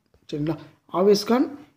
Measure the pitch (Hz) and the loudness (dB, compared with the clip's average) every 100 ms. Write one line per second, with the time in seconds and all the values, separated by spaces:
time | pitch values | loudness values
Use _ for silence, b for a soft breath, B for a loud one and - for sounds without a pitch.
0 | _ _ - 151 151 151 B B _ 165 | _ _ -12 -6 -6 -6 B B _ 0
1 | 196 202 - 240 311 - B | 2 2 2 0 0 -6 B